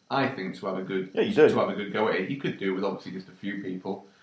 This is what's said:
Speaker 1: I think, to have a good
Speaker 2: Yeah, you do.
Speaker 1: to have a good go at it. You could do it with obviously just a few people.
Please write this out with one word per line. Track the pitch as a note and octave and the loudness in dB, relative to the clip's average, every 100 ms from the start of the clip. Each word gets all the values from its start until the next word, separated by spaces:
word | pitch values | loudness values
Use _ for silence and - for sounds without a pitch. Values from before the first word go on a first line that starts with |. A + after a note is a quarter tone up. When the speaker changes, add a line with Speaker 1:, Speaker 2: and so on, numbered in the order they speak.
| - | -4
Speaker 1:
I | C3+ B2+ | -2 0
think, | G2 F#2+ - | -2 -8 -6
to | G2 | -6
have | F#2 | -6
a | |
good | F#2+ F#2+ F#2 | -4 -4 -2
Speaker 2:
Yeah, | A2+ | 0
you | A2 | 2
do. | A#2+ C#3+ | 8 8
Speaker 1:
to | A#2 | 8
have | G2+ | 2
a | G2 | 0
good | G2 | -2
go | G#2+ G#2+ | 0 2
at | F2+ | 2
it. | F#2 | -2
You | - | -4
could | - - | -4 -2
do | F#2+ | -2
it | |
with | F#2+ | 0
obviously | G2+ F#2+ F#2+ | -2 -4 -8
just | F#2 - | -12 -14
a | - | -10
few | G2+ G2 | -8 -6
people. | F#2+ F#2 G2 G2 - _ | -8 -8 -6 -8 -12 _